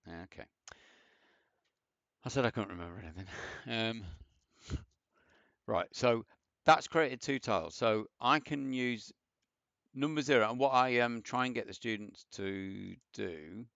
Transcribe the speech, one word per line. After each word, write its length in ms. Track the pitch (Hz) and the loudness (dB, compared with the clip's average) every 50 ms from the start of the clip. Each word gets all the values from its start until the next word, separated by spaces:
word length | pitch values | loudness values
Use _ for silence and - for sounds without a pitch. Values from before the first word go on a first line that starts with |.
| _ 87 | _ -14
Yeah, 120 | 85 82 90 | -14 -14 -14
okay. 200 | 98 - - - _ _ _ _ - - _ - - - _ _ _ _ _ _ _ _ _ _ _ _ _ _ _ _ _ _ _ _ _ _ _ _ _ _ | -16 -16 -20 -20 _ _ _ _ -20 -20 _ -20 -20 -20 _ _ _ _ _ _ _ _ _ _ _ _ _ _ _ _ _ _ _ _ _ _ _ _ _ _
I 40 | 127 | -4
said 160 | - 139 123 | 0 2 2
I 60 | 117 | 2
couldn't 200 | - 120 104 95 | 2 0 -4 -4
remember 300 | 92 87 85 87 87 98 | -6 -8 -8 -10 -10 -12
anything. 240 | 85 82 80 90 98 95 | -14 -12 -12 -12 -12 -12
<laughs> 40 | - - - - - - - | -12 -12 -10 -10 -12 -12 -8
Um, 380 | 120 117 113 113 113 113 113 98 85 82 - - _ _ _ _ _ _ _ - - - - - _ _ _ _ _ _ _ _ _ _ _ _ _ _ _ _ | -6 -2 -2 -2 -2 -2 -6 -10 -12 -14 -16 -18 _ _ _ _ _ _ _ -10 -8 -8 -8 -8 _ _ _ _ _ _ _ _ _ _ _ _ _ _ _ _
right, 220 | - 110 87 90 - | -2 0 0 0 -2
so 320 | - - 123 123 117 117 110 _ _ _ _ _ _ _ _ | -4 0 2 2 2 2 -2 _ _ _ _ _ _ _ _
that's 240 | - 160 147 - - | 6 6 6 6 0
created 320 | - 165 160 131 131 123 | 2 2 2 2 0 -6
two 180 | - - 139 127 | -4 -2 -2 -2
tiles. 360 | - - 110 90 82 80 - | 0 0 0 0 0 -2 -4
So 320 | - 123 113 107 107 107 - _ _ | 2 2 4 4 2 0 -4 _ _
I 200 | - 123 143 156 | 2 4 4 4
can 320 | - - 147 143 135 135 | 2 -2 -6 -4 -4 -4
use 400 | 131 127 127 123 120 110 - - - _ _ _ _ _ _ _ _ _ _ _ _ _ _ _ _ | -2 -2 0 -2 -2 -4 -8 -16 -20 _ _ _ _ _ _ _ _ _ _ _ _ _ _ _ _
number 280 | 135 139 151 156 151 | -2 -2 0 0 -2
zero, 260 | 139 135 139 123 107 107 | 2 4 6 6 6 4
and 80 | 117 123 | 4 2
what 160 | 135 135 131 | 2 4 6
I, 260 | 127 127 131 123 120 | 6 4 6 4 4
um, 220 | 120 120 117 117 | 4 2 0 -4
try 240 | 107 - - 123 127 | -6 -4 0 0 0
and 80 | 127 123 | 2 0
get 120 | 117 107 | -2 -4
the 80 | - 98 | -6 -10
students 520 | - - 117 110 104 104 101 - - - _ | -8 -4 -4 -4 -4 -6 -12 -16 -18 -20 _
to 640 | - - 98 98 98 98 95 95 98 98 98 95 92 - _ _ | -10 -6 -4 -4 -4 -4 -6 -6 -8 -8 -10 -12 -12 -14 _ _
do 520 | - - 104 95 82 78 76 80 92 107 123 117 _ | -10 -8 -6 -6 -6 -10 -12 -12 -14 -14 -14 -16 _